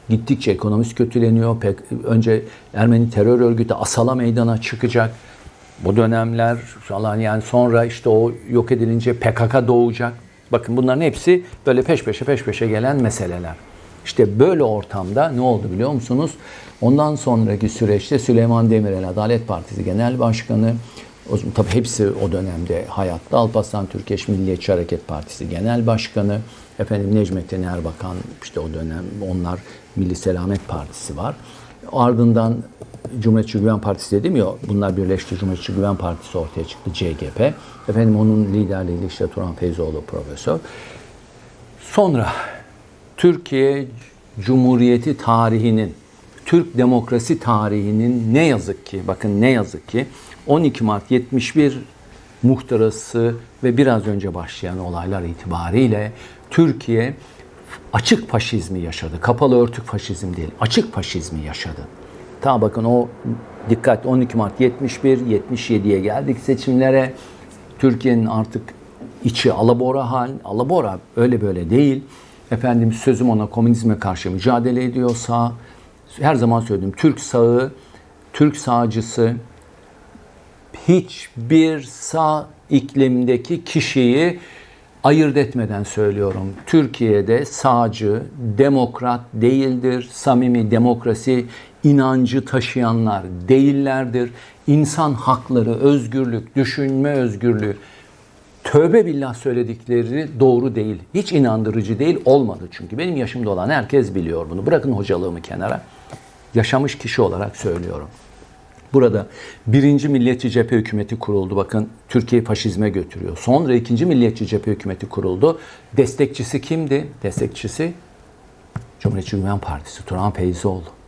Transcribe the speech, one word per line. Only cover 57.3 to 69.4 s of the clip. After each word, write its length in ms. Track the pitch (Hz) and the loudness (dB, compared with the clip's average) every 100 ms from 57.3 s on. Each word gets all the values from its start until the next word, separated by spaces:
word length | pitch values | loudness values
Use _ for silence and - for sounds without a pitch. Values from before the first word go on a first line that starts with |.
| - - - - - - | -20 -20 -20 -20 -20 -4
açık 360 | 110 117 226 - | -2 2 0 2
faşizmi 500 | 113 - 110 82 92 | -4 -2 -4 -4 -6
yaşadı. 420 | 82 - 80 82 | -8 -8 -8 -4
Kapalı 420 | - 120 143 123 | 0 2 4 4
örtük 220 | 120 - - | 4 0 -8
faşizm 500 | 104 - 95 92 87 | -8 -8 -8 -8 -6
değil, 140 | 80 - | -8 -4
açık 320 | 113 165 226 | 0 0 0
faşizmi 460 | - 90 90 80 80 | -4 -6 -8 -8 -10
yaşadı. 420 | 76 76 85 73 71 - - - - - | -10 -10 -10 -12 -14 -18 -20 -20 -20 -4
Ta 200 | 139 123 | 0 2
bakın 220 | 107 113 | 2 0
o 240 | 113 123 120 - 123 117 - - 110 | 2 2 0 -6 -8 -8 -10 -8 -2
dikkat, 360 | 117 135 113 127 | 0 2 2 2
on 160 | 127 | 0
iki 160 | 123 117 | 0 0
Mart 220 | 104 - | -2 2
yetmiş 440 | 127 123 131 - | 0 0 -6 0
bir, 220 | 139 131 123 | 2 2 2
yetmiş 440 | 104 - 120 - | -2 -2 -6 -2
yediye 300 | 107 101 98 | 0 2 2
geldik 380 | 98 113 139 120 | 0 -2 -4 -4
seçimlere. 760 | - 123 - 127 131 135 131 - - - - - - - | -2 -2 2 2 4 4 2 -6 -18 -20 -20 -20 -18 0
Türkiye'nin 460 | 135 117 127 117 110 | 2 2 2 2 2
artık 360 | 110 110 113 - - - - - - | -2 -4 -6 -12 -20 -20 -20 -20 -6
içi 300 | 117 113 | -4 0